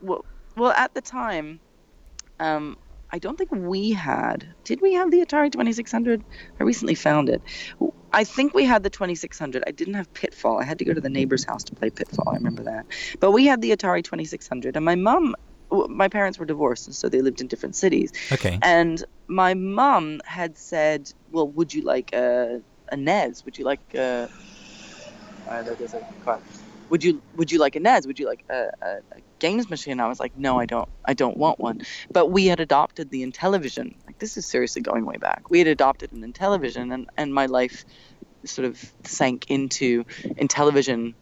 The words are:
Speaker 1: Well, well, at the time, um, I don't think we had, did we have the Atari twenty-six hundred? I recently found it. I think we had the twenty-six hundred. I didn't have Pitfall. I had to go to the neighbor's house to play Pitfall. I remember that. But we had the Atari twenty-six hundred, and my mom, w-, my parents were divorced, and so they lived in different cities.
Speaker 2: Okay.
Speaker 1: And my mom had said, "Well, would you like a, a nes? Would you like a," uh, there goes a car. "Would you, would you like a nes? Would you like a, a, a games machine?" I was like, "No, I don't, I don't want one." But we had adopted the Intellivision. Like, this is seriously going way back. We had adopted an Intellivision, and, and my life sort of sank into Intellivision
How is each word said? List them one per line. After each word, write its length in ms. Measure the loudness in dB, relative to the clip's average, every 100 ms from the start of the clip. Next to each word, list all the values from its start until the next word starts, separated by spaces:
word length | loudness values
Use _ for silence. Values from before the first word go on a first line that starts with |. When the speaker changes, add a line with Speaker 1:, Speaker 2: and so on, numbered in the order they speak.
Speaker 1:
Well, 240 | -6 -6 -8 -18 -14 -2
well, 140 | 2
at 220 | 2 0
the 80 | -2
time, 580 | -10 -8 -6 -6 -8 -14 _ _ _ _ -20 -20 -20 -6
um, 380 | -2 -2 -4 -12 -18 -20 -12
I 80 | -10
don't 180 | -8 -6
think 140 | -4
we 400 | -4 -2 -2 0
had, 540 | 0 -2 -2 -2 -4 -8 -16
did 180 | -6 0
we 120 | 2
have 160 | 4 4
the 140 | 4 4
Atari 260 | 2 2
twenty-six 400 | 2 0 -2 -4
hundred? 320 | -2 0 0 -2 -18 -14 -2
I 40 |
recently 320 | 0 2 0 0
found 340 | 4 4 4
it. 120 | 0 -4 -14 -14 -4 -4 -4 0
I 100 | 2
think 300 | 2 2 2
we 120 | 4 6
had 180 | 4
the 60 | 2
twenty-six 480 | -2 -4 -4 -8 -8
hundred. 240 | -6 -4 -4
I 60 |
didn't 240 | -4 -6 -6
have 160 | -8
Pitfall. 460 | -6 -8 -2 0 2
I 40 |
had 140 | 0 -2
to 60 | -2
go 80 |
to 80 | -2
the 80 | -2
neighbor's 340 | 0 2 0
house 200 | 0 -8 -10
to 100 | -6
play 140 | -4
Pitfall. 400 | -4 -6 -2 -2
I 60 | -2
remember 280 | -2 -4
that. 220 | -6 -8 -10 -10 -10 2
But 120 | 6
we 140 | 8 8
had 140 | 6
the 100 | 4
Atari 320 | 2 2 0
twenty-six 440 | 0 -6 -8 -10 -8
hundred, 280 | -6 -4 0
and 100 | 2
my 80 |
mom, 420 | 4 4 4 2 -2 -10 -20 -2
w-, 160 | 0 0
my 180 | 2 2
parents 300 | 2 0 -2
were 80 | -6
divorced, 400 | 0 0 0 -6
and 100 | -6
so 140 | -2
they 120 | 2
lived 200 | 2 0
in 60 | -6
different 280 | -8 -8 -2
cities. 360 | 2 2 0 -6 -4
Speaker 2:
Okay. 280 | -2 0 2
Speaker 1:
And 420 | 4 6 4 0 -8 -14 -6
my 300 | 2 2 2
mom 680 | -2 2 4 4 0 -6
had 320 | -10 -8 -8 -10
said, 560 | -6 0 2 0 -4 -18 _
"Well, 160 | -2 0
would 260 | 0 -2
you 80 | -2
like 320 | 0 0 0
a, 480 | 0 2 2 0 -4 -10 _ -10
a 40 | -4
nes? 480 | 0 0 0 -4
Would 140 | -14 -6
you 80 | -2
like 160 | -2 -4 -4
a," 340 | -2 -2 -6 -10 -20 -20 -20 -20 -20 -20 -20 -20 -20 -18 -10
uh, 160 | -10
there 100 | -8
goes 220 | -8 -10 -10
a 100 | -14 -8
car. 160 | -4 -4 -6 -20 -20 -20 -2
"Would 120 | 2
you, 180 | 2 2 -2 -4
would 140 | 0
you 60 | 4
like 160 | 4 4
a 40 |
nes? 260 | 4 4 2
Would 140 | -4
you 80 | -6
like 160 | -6 -6
a, 200 | -4 -4 -6
a, 100 | -8 -10
a 240 | -12 -20 -20 -4
games 320 | -2 0 -2
machine?" 300 | -6 -6 -2
I 80 | -2
was 120 | -2
like, 160 | -6 -4
"No, 240 | 0 0
I 60 | 0
don't, 240 | -2 -6 -6 -2
I 80 |
don't 240 | 0 0 2
want 220 | 0 0
one." 220 | -2 -6 -10 -14 -2
But 200 | 2 4
we 160 | 4 4
had 120 | 2
adopted 520 | 2 2 2 -2 -8
the 120 | -6
Intellivision. 680 | -8 -4 0 0 -2 -6 -10 -12 -20
Like, 100 | -14
this 200 | -12 -10
is 100 | -4
seriously 340 | -2 -2 -2
going 240 | -4 -2 -4
way 120 | -4
back. 340 | -4 -4 2
We 80 | 4
had 80 | 4
adopted 440 | 4 4 2 -6
an 80 | -12 -14
Intellivision, 580 | -4 0 0 -2 -6 -6
and, 160 | -8 -8 -6
and 160 | -2
my 140 | 0 2
life 400 | 2 0 -2 -20 -20 -20 -20 -20 _
sort 220 | -12 -6 -6
of 260 | -6 -14 -20
sank 480 | -12 -2 0 0 -2
into 520 | -2 -2 -2 0 0 -2 -10
Intellivision 880 | -12 -2 0 4 4 4 2 0 -4 -8